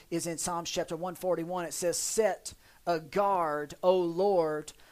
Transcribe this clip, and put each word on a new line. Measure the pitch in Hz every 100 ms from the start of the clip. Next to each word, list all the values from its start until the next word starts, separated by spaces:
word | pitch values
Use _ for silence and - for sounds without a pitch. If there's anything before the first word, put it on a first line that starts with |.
| -
is | 170 165
in | 160
Psalms | - 170 165
chapter | 185 160 160
one | 185
forty-one. | 165 185 165 165 180
It | 170
says, | - 175 160
"Set | - - 214 175 - - - -
a | - 165
guard, | 151 185 202 190 160 147 147 175
O | 180 185
Lord, | 175 170 202 185 156 151 156 - -